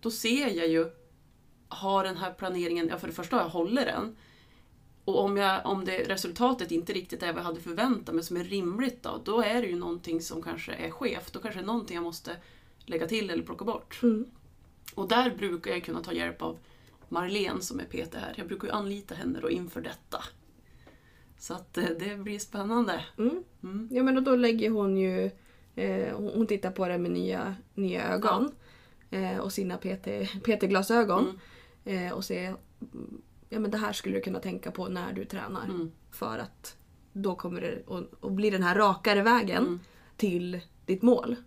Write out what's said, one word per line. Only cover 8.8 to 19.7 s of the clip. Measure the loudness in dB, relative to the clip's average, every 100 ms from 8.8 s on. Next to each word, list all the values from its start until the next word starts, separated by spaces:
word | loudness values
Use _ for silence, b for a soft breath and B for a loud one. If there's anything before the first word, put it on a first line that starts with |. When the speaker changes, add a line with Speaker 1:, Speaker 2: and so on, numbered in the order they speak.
| -2 -2
Speaker 1:
då, | -8 -6
då | 0 2
är | 2 2
det | 0
ju | -2
någonting | -4 -6 -2 -4
som | -4 -8
kanske | -8 -8 -8
är | -8 -8
skevt. | -4 -4 -4 -8
Då | -8
kanske | -8 -6
det |
är | -2
någonting | -2 -2
jag | -4
måste | -6 -6 -10 -12 b b b b
lägga | -6 -4 0
till | 0 0
eller | -2
plocka | -4 -6
bort. | -4 -4 -8 2
Speaker 2:
Mm. | 4 4 0 -10 -20 -20 -20 -20 -14
Speaker 1:
Och | -6 2
där | 4 4 2
brukar | -2 -2 -2
jag | -4
kunna | -4 -8
ta | -4
hjälp | -4 -4 -4
av | -8 -8 b b b b -6
Marlene | -4 0 0 -2 -2
som | -4 -6
är |
P | -6 -6 -8
T | -8
här. | -10 -8
Jag | -8
brukar | -6 -4
ju |
anlita | -2 -2 -6 -8
henne | -8 -4 -4
då | -2
inför | -2 -4